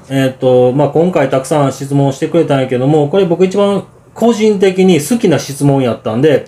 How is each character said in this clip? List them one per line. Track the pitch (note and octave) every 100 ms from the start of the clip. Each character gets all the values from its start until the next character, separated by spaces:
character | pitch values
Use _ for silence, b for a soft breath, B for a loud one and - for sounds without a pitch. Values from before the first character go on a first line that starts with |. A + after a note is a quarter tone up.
| -
え | C3+ C3
っ | B2+
と、 | B2+ B2+ B2
ま | B2
あ、 | C#3+
今 | D3+ F3
回 | F3+ E3+
た | F3
く | -
さ | D#3 C3+
ん |
質 | - C#3
問 | C#3+ C#3
し | C3+
て | D#3
く | E3+
れ |
た | C#3+ C#3
ん |
や | B2+
け | B2+
ど | C3
も、 | D#3 D3
こ | F#3+
れ | F#3
僕 | E3+
一 | F#3 G3
番 | G3+ G3 F#3+ - _
個 | - A#3
人 | G#3+ G#3+ G3+
的 | G3 F#3
に | F#3
好 | F3 - A#3+
き | G3
な | C3+
質 | - C3+
問 | C#3+ C#3
や | B2+
っ | A2
た | A2+
ん | A2
で、 | D3+ B2+